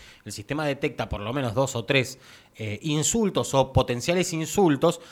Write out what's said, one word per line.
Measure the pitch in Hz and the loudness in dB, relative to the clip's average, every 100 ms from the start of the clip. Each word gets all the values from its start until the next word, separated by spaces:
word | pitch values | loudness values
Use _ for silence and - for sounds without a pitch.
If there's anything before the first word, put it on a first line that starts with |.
| - - | -20 -18
el | 107 | -14
sistema | 101 - 147 147 | -12 -8 -4 -4
detecta | 135 151 151 110 | -2 -4 -4 -6
por | 101 | -6
lo | 104 | -4
menos | 139 123 107 | -4 -2 0
dos | 131 117 | -2 -2
o | |
tres, | 110 139 117 - - - _ - | 0 0 0 -8 -20 -20 _ -10
eh, | 107 104 | -8 -6
insultos | 160 151 143 233 202 139 120 135 | -2 0 2 2 2 0 0 2
o | 131 | 4
potenciales | 131 127 123 170 180 175 | 2 2 -2 0 0 0
insultos, | 160 156 - 175 135 165 170 - | -4 -2 4 4 6 2 0 -8